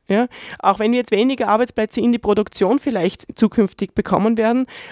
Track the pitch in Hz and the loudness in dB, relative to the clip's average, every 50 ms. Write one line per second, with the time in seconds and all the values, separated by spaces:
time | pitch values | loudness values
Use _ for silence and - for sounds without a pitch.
0 | _ - 196 208 240 247 - - - - - - - 190 196 196 214 220 240 247 | _ -2 0 0 0 -2 -4 -10 -18 -18 -12 -4 0 0 0 2 2 0 2 0
1 | 240 - - 196 220 254 269 247 247 202 202 214 247 247 - - 220 208 - - | 0 0 0 2 2 2 0 0 0 0 0 2 0 0 -2 -2 -4 -2 -2 0
2 | 208 240 240 240 - 208 208 208 208 - - - 202 185 233 285 - 294 247 202 | 2 2 2 0 0 0 0 0 0 -2 -2 -2 0 2 0 0 0 -2 -2 0
3 | 165 185 - - - - - - - 208 - - 208 190 - - 208 185 - - | -2 -2 -2 -4 -12 -16 -4 0 0 0 2 2 0 0 -2 -6 -8 -6 -4 -4
4 | 202 - 202 160 190 220 233 220 226 220 240 254 262 - - - - - | -4 0 0 0 2 0 0 0 0 0 0 0 -2 -4 -8 -16 -20 -16